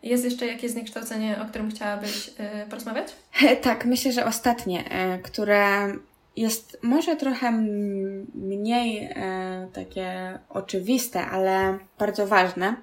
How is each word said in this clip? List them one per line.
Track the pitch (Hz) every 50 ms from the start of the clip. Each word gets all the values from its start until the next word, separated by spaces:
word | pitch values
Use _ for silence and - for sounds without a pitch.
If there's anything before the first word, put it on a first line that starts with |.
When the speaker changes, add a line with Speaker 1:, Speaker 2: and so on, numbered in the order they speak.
| -
Speaker 1:
Jest | 233 247 247 247
jeszcze | 247 247 - 247 233
jakieś | 240 240 - 240
zniekształcenie, | 226 233 226 - - 233 220 - 233 214 220 220 208 208
o | 214
którym | 214 - 220 214 214
chciałabyś, | 214 - 226 208 202 202 202 208 214 214 - - - -
e, | 214 208 214 208 208
porozmawiać? | 214 - 254 - 226 220 269 381 - - - - _ - - 269
Speaker 2:
E, | 294 262
tak, | - - 254 226 226 -
myślę, | 240 247 247 - 269
że | 233 240 233
ostatnie, | 233 220 - - 254 233 233 - 196 180 175 - -
e, | - 185 185 185 185 185
które | 185 - - - 214 202 208 202 202 202 202 202 202 202 202 - - _ _ _ _ _ _ -
jest | 226 220 220 - - - - -
może | - 233 254 311 330 349 320
trochę | 302 277 269 254 233 254 240
m-, | 226 226 220 214 208 208 208 202 196 196 196 196 196 196 196 - -
mniej, | - 196 190 196 202 208 220 233 240 240 233 220 208 - - -
e, | - 196 190 185 185 185 185 185 185 185 185 185
takie | 190 185 185 - 190 185 185 185 185 185 185 185 - _ _
oczywiste, | - 196 190 - - 190 185 202 254 254 - - - 185 -
ale | - - 190 190 190 190 190 190 190 190 196 - - _ -
bardzo | 208 208 202 - 208 196
ważne | 214 196 185 185 180 175 180 196 233 -